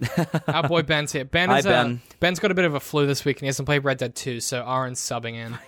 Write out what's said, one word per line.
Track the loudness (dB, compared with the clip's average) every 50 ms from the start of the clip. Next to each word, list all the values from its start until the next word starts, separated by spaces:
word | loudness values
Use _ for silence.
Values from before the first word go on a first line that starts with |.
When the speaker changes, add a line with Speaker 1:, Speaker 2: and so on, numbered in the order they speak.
| -6 -2 0 0
Speaker 1:
<laughs> | 0 0 -2 -2 -2
Speaker 2:
Our | -2 0 0 0 2
boy | 2 0
Ben's | 2 2 0 0 0 -2
here. | -4 -6 -4
Ben | -2 0 2 2 4
Speaker 1:
Hi, | 4 4
Speaker 2:
is, | 4
uh, | 4
Speaker 1:
Ben. | 4 4 4 2 -2 -6 -10 -16 -4 _
Speaker 2:
Ben's | 0 0 2 2
got | 0 0
a | 2
bit | 2 2
of | 2 0
a | -2
flu | -4 -2 0 2 2 2
this | 2 0 0
week, | 0 -2 0
and |
he | -2
hasn't | -4 -2 -2 0
played | 0 0 2
Red | 2 0 0 0
Dead | -2 -4 -6
two, | -6 -6 -6 -6 -4
so | -4 -4 -4 -4 -2
Aaron's | -2 -2 -2 -2 -2 -4 -6
subbing | -6 -4 -4 -4 -6 -6 -8 -8 -10 -10 -10 -12 -6